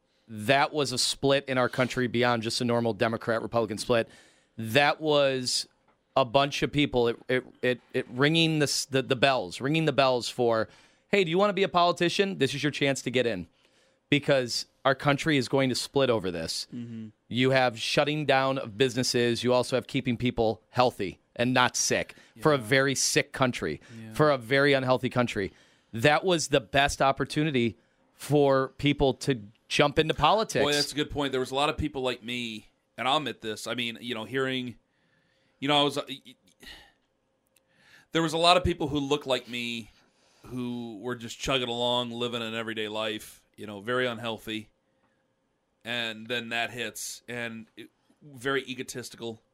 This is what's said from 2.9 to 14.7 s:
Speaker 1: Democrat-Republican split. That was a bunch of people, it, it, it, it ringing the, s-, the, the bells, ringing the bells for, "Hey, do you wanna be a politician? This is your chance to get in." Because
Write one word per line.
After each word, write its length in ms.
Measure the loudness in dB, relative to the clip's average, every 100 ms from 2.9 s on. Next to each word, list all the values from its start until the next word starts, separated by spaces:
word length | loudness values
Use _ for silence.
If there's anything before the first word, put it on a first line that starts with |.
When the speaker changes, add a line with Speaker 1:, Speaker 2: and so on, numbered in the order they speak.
Speaker 1:
Democrat-Republican 840 | 0 0 0 -2 -2 -2 -2 -2 -4
split. 300 | 0 2 0 -8 _ _ _ -10
That 420 | 0 4 4 2
was 680 | 2 4 4 0 -2 -4 -6 _ _ _ _ 0
a 80 |
bunch 380 | 2 2 2 0
of 100 | -2
people, 360 | 0 0 2 0
it, 100 | -2 -2
it, 180 | -4 -4 -4
it, 180 | -2 -2 -4
it 120 | -6 -6
ringing 480 | 0 2 4 2 2
the, 60 | 0
s-, 200 | -2 -2
the, 160 | -2
the 140 | 0 2
bells, 440 | 2 2 -2 -6
ringing 260 | -2 0 2
the 60 |
bells 380 | 2 2 2 -2
for, 400 | 0 2 2 -2 -8 _ _ _
"Hey, 140 | 0
do 60 | 2
you 80 | 2
wanna 160 | 2
be 100 | 2
a 60 | 0
politician? 680 | 4 2 2 0 0 -2 0
This 160 | -2 0
is 80 |
your 80 | -4
chance 300 | 0 0 0
to 80 | -2
get 160 | 0 0
in." 200 | -2 -8 _ _ _ _ _ _
Because 560 | 0 2 0 0 -4 -8